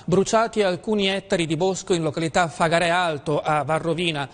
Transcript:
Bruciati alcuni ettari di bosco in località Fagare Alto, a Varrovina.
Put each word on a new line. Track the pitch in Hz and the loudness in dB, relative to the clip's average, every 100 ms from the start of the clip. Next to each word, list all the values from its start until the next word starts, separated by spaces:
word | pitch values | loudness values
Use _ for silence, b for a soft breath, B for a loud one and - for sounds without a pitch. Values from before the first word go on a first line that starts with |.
Bruciati | - 180 190 220 226 220 | 0 2 4 2 2 0
alcuni | 196 180 - 214 190 | 0 0 -2 0 0
ettari | 196 - 185 160 | -2 -2 -2 0
di | 156 | 0
bosco | 190 185 - | 0 0 -2
in | 175 | 0
località | 156 165 160 180 170 | 0 -2 -2 0 0
Fagare | - 170 170 175 | 0 2 2 2
Alto, | 175 175 147 160 151 | 0 0 -2 -2 -2
a | - 151 | 0 0
Varrovina. | 139 156 165 160 175 147 135 | 0 -2 -2 -2 -2 -4 -6